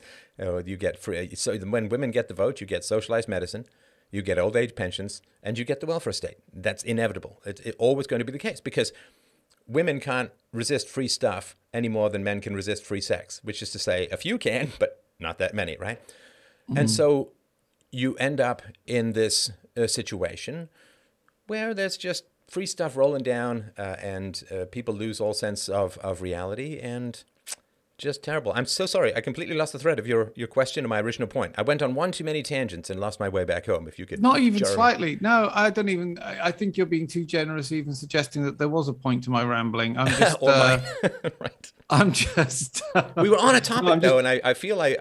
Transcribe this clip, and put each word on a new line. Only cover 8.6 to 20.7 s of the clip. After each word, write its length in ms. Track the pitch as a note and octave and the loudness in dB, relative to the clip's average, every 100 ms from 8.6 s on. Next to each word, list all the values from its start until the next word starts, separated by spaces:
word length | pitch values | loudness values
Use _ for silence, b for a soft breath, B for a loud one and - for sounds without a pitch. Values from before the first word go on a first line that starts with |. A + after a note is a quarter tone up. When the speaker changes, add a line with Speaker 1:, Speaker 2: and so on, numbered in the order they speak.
| - C3+ A2+ b b b b b _ _ - | -4 -2 -2 b b b b b _ _ -4
Speaker 1:
women 360 | B2+ F3 C#3 | 0 0 -2
can't 300 | C#3+ B2+ A#2+ - _ | -2 -2 -4 -8 _
resist 380 | A#2 A#2+ C#3+ - | -6 -2 -2 -2
free 180 | - B2+ | -4 -4
stuff 480 | - A#2 F#2+ - - _ | 0 0 -2 -6 -16 _
any 140 | A#2 A#2 | -4 -2
more 220 | A2 G#2+ | 2 2
than 120 | G#2 | 0
men 200 | G2+ G2+ | -2 -2
can 120 | G#2 | -4
resist 300 | G2 G2 G2+ | -4 -4 -4
free 160 | - G2+ | -4 -6
sex, 400 | - F#2+ - - | -2 -4 -4 -12
which 180 | A2 - | -10 -10
is 100 | G#2 | -10
to 80 | G2+ | -6
say 300 | - F2+ F2 | -2 0 -2
a 80 | F#2+ | -4
few 200 | E3+ A#3 | -4 -2
can, 360 | A#2+ A#2+ C#3+ - | 0 0 -2 0
<laughs> 40 | |
but 260 | - - _ _ | -2 -2 _ _
not 160 | E2 E2 | -8 -2
that 160 | F#2 | -2
many, 240 | G#2+ F2 D2+ | -2 -4 -4
right? 240 | F#2+ A#2 b b b b b b - | -8 -8 b b b b b b -4
And 100 | C#3 | 2
Speaker 2:
Mm-hmm. 100 | A#2+ | 2
Speaker 1:
so 440 | A2 D3 C#3 - _ _ _ _ _ _ | 4 4 4 0 _ _ _ _ _ _
you 240 | B2+ C3 - | -2 -2 0
end 260 | C3 D3 | 0 2
up 200 | B2 A#2+ G#2 - - | 2 0 -8 -18 -2
in 280 | A#2+ A2+ | 0 2
this, 380 | A2 A2 - - G2 - - | 2 2 2 -2 -6 -10 -2
uh, 100 | A#2 | 0
situation 800 | - A2+ G2 F2 - - D#3 E3 | 0 -4 -4 -4 -4 -10 -10 -12